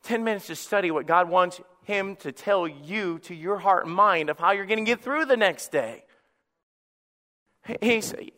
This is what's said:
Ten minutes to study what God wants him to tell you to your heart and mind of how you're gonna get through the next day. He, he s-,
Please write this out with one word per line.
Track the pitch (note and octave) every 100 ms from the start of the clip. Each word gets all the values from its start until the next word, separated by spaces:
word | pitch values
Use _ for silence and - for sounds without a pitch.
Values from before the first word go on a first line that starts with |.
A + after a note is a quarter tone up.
Ten | - A3+
minutes | A3+ G#3 -
to | D3+
study | - G#3 F3
what | D#3 B2+
God | E3+ F3
wants | F3+ F3+ F3+ - _
him | - G3+ G3 G3
to | D3+
tell | B2+ - G3+ E3+
you | C#3+ D3 G#3 F#3+ E3
to | - F3
your | E3 G3+
heart | F#3+ F#3 D#3+
and |
mind | F3 G#3 F3 D3+
of | D3+
how | E3+
you're | G3+ G3
gonna | A3
get | A3 A#3
through | B3+ D4 D4+
the | B3+
next | G3+ D#3 -
day. | D3+ A#2 A2+ _ _ _ _ _ _ _ _ _ _ _ _ _ _ _ _ -
He, | -
he | A3+ A3+
s-, | G3+ - -